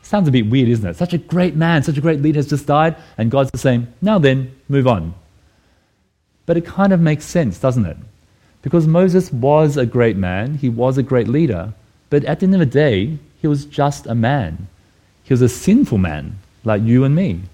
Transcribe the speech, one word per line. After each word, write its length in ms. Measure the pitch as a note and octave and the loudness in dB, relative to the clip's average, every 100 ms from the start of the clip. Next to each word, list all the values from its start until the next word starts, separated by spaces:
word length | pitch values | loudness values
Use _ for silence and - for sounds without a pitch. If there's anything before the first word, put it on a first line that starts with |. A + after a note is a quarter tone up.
Sounds 260 | - G#3 E3 | -2 0 2
a 40 | |
bit 160 | B2+ G#2+ | 2 2
weird, 200 | C3 A#2+ | 2 2
isn't 180 | A#2 G2 | 0 -2
it? 100 | E2+ | -6
Such 180 | F3 | -4
a 40 | F3 | -4
great 380 | - E3+ F3+ D3+ | -4 -2 -2 0
man, 260 | E3 E3 | 2 2
such 140 | C3+ C#3+ | 0 -2
a 60 | |
great 180 | D#3 D#3 | 0 0
leader 180 | D3 D3 | 0 0
has 120 | C#3 | -2
just 160 | C#3+ - | -4 0
died, 280 | D3 D#3+ D#3+ - - | 0 0 -2 -16 -4
and 140 | A2+ | 0
God's 280 | C3+ C3 B2+ | 0 0 -2
saying, 280 | C#3 A#2+ A#2+ - | 0 0 -4 -4
"Now 160 | F#3+ G#3+ | 0 2
then, 360 | C#3 C3 B2+ - _ | 2 2 -4 -14 _
move 180 | C#3 B2+ | 0 2
on." 280 | G#2 D#2+ F2 _ _ _ _ _ _ _ _ _ _ _ _ | 0 -2 -12 _ _ _ _ _ _ _ _ _ _ _ _
But 140 | - E3+ | -4 -4
it 80 | E3+ | -4
kind 260 | - G3 | 0 2
of 80 | F#3 | 4
makes 240 | E3 D3+ | 2 0
sense, 340 | - F3+ C#3 F2 | -2 -2 -2 -2
doesn't 280 | C3+ B2 F#2 | -2 0 -2
it? 100 | - - _ _ _ _ _ | -6 -16 _ _ _ _ _
Because 260 | C#3 E3+ D#3+ | -2 0 2
Moses 460 | E3 F#3 F#3 F3+ | 2 4 2 0
was 460 | B2+ C3 D3 D#3 C#3+ | -2 2 4 2 0
a 80 | A#2+ | -2
great 300 | B2 A#2 G2 | 2 2 0
man, 400 | F#2 F#2 A#2 D3+ | -2 -4 -4 -4
he 120 | C3 | -4
was 300 | A#2 B2 C3+ | 0 -2 0
a 40 | |
great 260 | B2+ B2+ G#2 | 0 0 0
leader, 440 | C3+ E3 F2+ F#2 G#2+ _ _ _ | 0 0 -2 -6 -14 _ _ _
but 140 | D3 | -2
at 160 | C#3+ D3+ | -2 -2
the 40 | |
end 100 | F#3+ | 0
of 60 | F#3+ | 2
the 60 | D3+ | 2
day, 500 | C3+ D3+ G2+ G#2+ D3+ - _ | 2 2 0 -2 -8 -14 _
he 60 | D#3+ | -2
was 180 | C#3+ | -2
just 400 | C#3+ - C#3+ C#3+ | -4 -2 -2 -2
a 100 | - | -6
man. 540 | A#2 A#2 C#3+ F2 D#2+ F#2+ _ _ _ _ _ | -2 0 -2 -4 -8 -14 _ _ _ _ _
He 80 | - | -2
was 80 | B2+ | 2
a 80 | B2 | 2
sinful 480 | - - A3+ C#4+ A2 | 0 2 2 2 0
man, 420 | F#2 D2+ - - - _ | -2 -4 -10 -14 -20 _
like 180 | A2+ G#2 | -4 -2
you 220 | A2+ B2 | 2 2
and 100 | C3+ | 2
me. 260 | D3+ F#3 E2+ F#2 | 0 -2 -4 -10